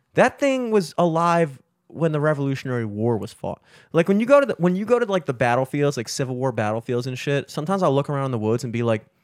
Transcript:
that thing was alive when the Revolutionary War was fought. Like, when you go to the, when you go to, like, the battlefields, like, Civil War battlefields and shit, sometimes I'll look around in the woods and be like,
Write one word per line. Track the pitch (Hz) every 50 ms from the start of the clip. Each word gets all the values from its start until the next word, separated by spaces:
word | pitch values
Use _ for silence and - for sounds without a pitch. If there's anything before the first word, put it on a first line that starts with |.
| _ _ -
that | - 208 262 - -
thing | 285 277 262 262 247 226
was | 220 208 175 151 - -
alive | 180 170 160 165 170 170 170 170 165 147 135 123 _ _ _ _ _ -
when | - - 165 160
the | 151 147
Revolutionary | 143 156 151 139 143 139 135 127 - 135 127 120 113
War | 104 101 104 110 120 117
was | 101 101 107
fought. | - _ - 92 - - _ _ - - - _
Like, | - 160 170 -
when | 196 208
you | 240
go | 226 285 285
to | 277
the, | 220 - -
when | 170 180 180
you | 190 214
go | 208 240 240
to, | 240
like, | 202 196 185 147
the | - 131
battlefields, | 113 127 120 120 127 131 - - 143 143 143 139
like, | 127 110 -
Civil | - - 139 127 131
War | 123 131 131
battlefields | 117 113 107 104 110 117 - - 123 120 120
and | 131 127 123
shit, | - 143 143 139 - -
sometimes | - - 151 165 196 196
I'll | 185 156 135
look | 139 139 -
around | 147 139 139
in | 135
the | 127 110
woods | 107 107 113 123
and | - 120
be | 110 117
like, | 117 117 113 107 - _ _ _